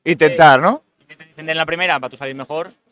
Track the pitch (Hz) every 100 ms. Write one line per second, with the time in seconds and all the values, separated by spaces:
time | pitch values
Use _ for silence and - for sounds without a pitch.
0 | 156 165 156 - 156 131 170 277 _ _
1 | _ - 160 160 160 160 160 165 180 147
2 | 127 127 135 135 131 156 185 _ _